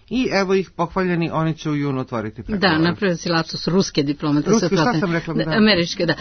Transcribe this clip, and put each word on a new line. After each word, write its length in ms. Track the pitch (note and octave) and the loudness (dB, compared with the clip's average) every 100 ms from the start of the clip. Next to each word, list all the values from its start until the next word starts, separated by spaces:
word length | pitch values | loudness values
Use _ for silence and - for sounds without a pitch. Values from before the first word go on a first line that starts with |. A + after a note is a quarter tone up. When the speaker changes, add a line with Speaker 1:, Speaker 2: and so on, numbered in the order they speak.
| - | -8
Speaker 1:
i 180 | A#3 B3 | -4 0
evo 220 | G3 F#3+ | 0 2
ih 160 | G3 F3 | 0 0
pohvaljeni, 600 | - E3+ F#3+ F#3 E3+ E3 | -4 -4 -2 0 0 0
oni 240 | C3+ D#3+ D#3+ | 0 -2 -2
će 120 | D#3+ | -2
u 60 | D3 | -2
junu 260 | C#3+ C3 | 0 -2
otvoriti 420 | B2+ A#2 G#2+ - | -4 -4 -6 -8
pregovore. 340 | G2 G#3 F#3 D#3+ | -6 0 2 2
Speaker 2:
Da, 0 | |
napravio 400 | E3 F3 G3+ E3+ | 2 0 -2 -2
si 120 | F3 | -2
lapsus, 380 | E3 D#3+ - - | -2 -2 -6 0
ruske 360 | F#3 - - | 0 0 0
diplomate 460 | C#3+ C#3+ D3+ D3 D3 | -2 -2 0 0 2
Speaker 1:
Ruske, 180 | A3 F3 | 2 2
Speaker 2:
su 60 | F#3 | 2
Speaker 1:
šta 80 | |
Speaker 2:
protiv-, 160 | D#3 D#3+ | 2 2
Speaker 1:
sam 120 | E3+ | 0
rekla? 220 | E3 E3 | -2 -2
Speaker 2:
da, 100 | D#3+ | -2
Speaker 1:
Da. 80 | E3 | 0
Speaker 2:
američke, 540 | A3 G#3+ F#3 E3+ - E3+ | 4 4 4 2 -2 -2
da. 100 | D3+ | -2